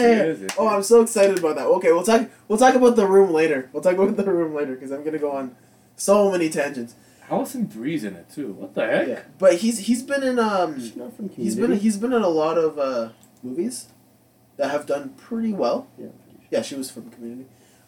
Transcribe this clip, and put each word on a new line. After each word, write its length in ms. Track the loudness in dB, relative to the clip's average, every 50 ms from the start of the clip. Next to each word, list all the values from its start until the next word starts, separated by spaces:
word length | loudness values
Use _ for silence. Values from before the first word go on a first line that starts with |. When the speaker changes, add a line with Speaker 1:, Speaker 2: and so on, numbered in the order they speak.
| 6
Speaker 1:
Yeah, 60 | 6
Speaker 2:
he 60 | 4
Speaker 1:
yeah, 60 | 4 2
Speaker 2:
is, 140 | 0 -2 -4
Speaker 1:
yeah. 60 | -6 -6
Speaker 2:
yes, 80 | -2 0
Speaker 1:
Oh, 100 | 0 0
Speaker 2:
he 60 | 0
Speaker 1:
I'm 60 | 0
Speaker 2:
is. 80 | 2 6
Speaker 1:
so 120 | 6 6 6
excited 360 | 6 4 4 4 4 4 2
about 180 | 0 -2 -2
that. 100 | 0 2
Okay, 260 | 2 2 4 4 4 4
we'll 100 | 4 4
talk, 260 | 4 2 2 2 0 -10 -12 _ -2
we'll 100 | 2 4
talk 160 | 6 6 6
about 220 | 6 6 6 6
The 100 | 6 4
Room 260 | 6 6 6 6 6 4
later. 360 | 2 2 2 2 -2 -4 -6 -6
We'll 100 | -2 0
talk 100 | 0 2
about 220 | 2 2 0 0
<laughs> 0 |
The 80 | -2 -2
Room 300 | 0 0 0 0 -2 -4
later 200 | -4 -6 -6 -6
'cause 140 | -8 -10 -10
I'm 140 | -10 -8 -6
gonna 140 | -6 -6 -4
go 120 | -4 -4 -4
on 220 | -4 -8 -10 -12 -16 _ _ _ _ _ _ _
so 340 | -6 0 2 2 4 4 2 2
many 160 | 0 -2 -2
tangents. 440 | -2 -2 -4 -4 -4 -8 -12 -12 -14 _ _ _ _ _ -12 -6
Speaker 2:
Allison 340 | -6 -6 -6 -6 -8 -8 -8
Brie's 360 | -8 -8 -8 -8 -6 -6 -6 -8
in 100 | -10 -12
it 120 | -14 -18 _ -14
too. 180 | -12 -12 -12 -12
What 200 | -14 -16 -12 -8
the 120 | -6 -4
heck? 200 | -2 -2 -2 -2 -4
Speaker 1:
Yeah, 120 | -6 -10 -12 -16 -6 0
but 180 | 2 2 2
he's, 220 | 2 0 -2 -4 -2
he's 220 | -2 -2 -2 -2 -2
been 200 | -4 -4 -4 -2
in, 140 | -2 0 0
um, 400 | 0 0 0 -2 -2 -2 -4 -8
Speaker 3:
She's 160 | -12 -12 -12
not 180 | -14 -14 -16 -14
from 140 | -12 -12 -12
Speaker 1:
he's 260 | -8 -6 -4 -4 -2
been, 100 | 0 0
Speaker 3:
Community? 160 | 0 0 2 2
Speaker 1:
he's 140 | 0 0
been 160 | 0 -2 -2 0
in 100 | 0 2
a 60 | 2
lot 300 | 0 0 0 0 0 0
of, 200 | 0 -2 -2 -2
uh, 320 | -4 -4 -4 -4 -6 -8 -10 _ _ -20 _ _ -14
movies 440 | -10 -6 -6 -6 -6 -6 -10 -14 -18 _ _ _ _ _ _ _ _ _ _ _ _ _
that 140 | -6 -4 -4
have 160 | -4 -4 -4
done 240 | -4 -6 -6 -6 -8 -16
pretty 360 | -18 -14 -8 -6 -4 -4 -4 -2
well. 340 | -2 -2 -2 -2 -4 -6 -10 _ -20
Speaker 3:
Yeah. 100 | -18 -18 -20 _ _ _ -20 -20 _ -6
Speaker 1:
Yeah, 120 | -4 -4 -4
she 120 | -4 -8
was 160 | -10 -10 -10
from 200 | -12 -16 -18 -18
Community. 360 | -18 -16 -14 -14 -14 -14 -18 -20 _ _ _ _ _ _ _